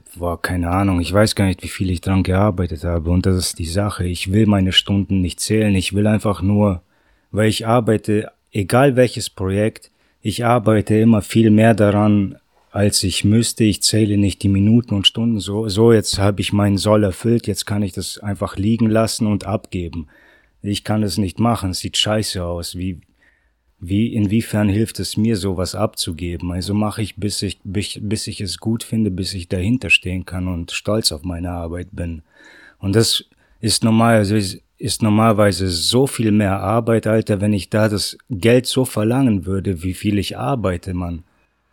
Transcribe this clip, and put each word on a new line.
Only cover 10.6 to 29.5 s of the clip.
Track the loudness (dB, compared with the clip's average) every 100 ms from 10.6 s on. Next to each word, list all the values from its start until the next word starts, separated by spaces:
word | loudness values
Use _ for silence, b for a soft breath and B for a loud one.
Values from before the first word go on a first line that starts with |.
| 4 2 2 4
immer | 6 4
viel | 2 4 6
mehr | 6 6
daran, | 6 4 4 4 2 0 -6 _ _ _
als | 0 0 0
ich | -2 0
müsste. | 2 2 2 2
Ich | 0 2
zähle | 0 2 2 2
nicht | 0 0
die | 0
Minuten | 2 4 4 2
und | 0 0
Stunden. | 0 0 -2
So, | -2 -4 -2
so, | 4 6
jetzt | 6 4 0
habe | 0 0
ich | 0
meinen | 2 2 2
Soll | 4 4
erfüllt. | 4 0 0 0 0
Jetzt | -6
kann | -4 -4
ich | -4
das | -6 -10 -10
einfach | -8 -6 -6 -2
liegen | 0 2 2
lassen | 2 0 0 -2
und | -2 -2
abgeben. | -6 -4 -8 -8 -10 -12 b b b b b
Ich | -6 -6
kann | -2 -2
es | 0 -2
nicht | -2 0
machen. | 0 0 -4
Es | -6
sieht | -6 -4
scheiße | -2 -2 -2 -4
aus. | -6 -6 -8 -8
Wie, | -6 -8 -14 _ _ _ _ _ _ _
wie, | -2 0 0
inwiefern | 0 0 0 0 0 2
hilft | 0 -2 -4
es | -6 -2
mir, | 0 0
sowas | -2 -4 -4
abzugeben? | -4 -4 -4 -8 -6 -8 -6 -6
Also | -4 -2
mache | -2 -2 -4
ich, | -8 -6
bis | -6 -4
ich, | -6 -8
bis, | -8 -6 -6 -8
bis | -6 -6 -6
ich | -8
es | -10 -6
gut | -4 -4
finde, | -4 -2 -2
bis | -2 -6
ich | -8
dahinter | -6